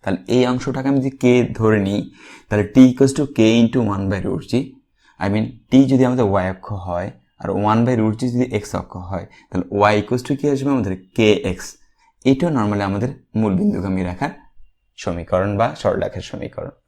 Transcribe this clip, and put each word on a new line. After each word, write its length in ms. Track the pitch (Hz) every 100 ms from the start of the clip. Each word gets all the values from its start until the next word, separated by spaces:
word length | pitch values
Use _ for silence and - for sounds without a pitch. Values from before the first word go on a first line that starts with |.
তাহলে 160 | - 92 - 123
এই 60 | 123
অংশটাকে 360 | 127 139 131 135
আমি 60 | 139
যদি 100 | 135 131
কে 100 | 127 123 120 113
ধরে 200 | 110 107 95
নিই, 120 | 101 92 - - - _
তাহলে 160 | 104 101
t 20 | 135 131
equals 260 | 123 135 135
to 60 | 143 -
k 20 | 113 117
into 180 | 117 131 110
one 100 | 98 98
by 80 | 95 -
root 160 | 95 -
G। 20 | 117 - - _ _ _ _
I 20 | 98
mean 120 | 104 113 - _
টি 80 | 131 135
যদি 100 | 131 127
আমাদের 180 | 127 107
ওয়াই 140 | 98 92
অক্ষ 140 | 92 - 101 92
হয় 220 | 87 95 - _ _
আর 80 | - 95
ওয়ান 180 | 104 110 117
by 80 | 120
root 140 | 110 110
G 20 | 127
যদি 120 | 120 - 107
এক্স 140 | - -
অক্ষ 140 | - 90 90
হয়, 160 | 92 - _ _
তাহলে 160 | 95 90 101 104
y 40 | 107
equals 220 | 104 123 127
to 60 | 139
কি 80 | 147
আসবে 160 | 135 135
আমাদের? 180 | 135 101 92 - -
কে 120 | 110 101 -
এক্স। 140 | 90 - - _ _ _ _ -
এটাও 200 | 135 170 139
normally 280 | 104 104 98
আমাদের 200 | 101 123 - _ 107
মূল 120 | 110 92
বিন্দুগামী 400 | 104 101 95 92 90
রেখার 240 | 90 143 - - - - _ _ -
সমীকরণ 480 | - 87 82 92 98 101
বা 60 | 120 -
সরলরেখার 440 | 98 - - 92 -
সমীকরণ 440 | - - - - _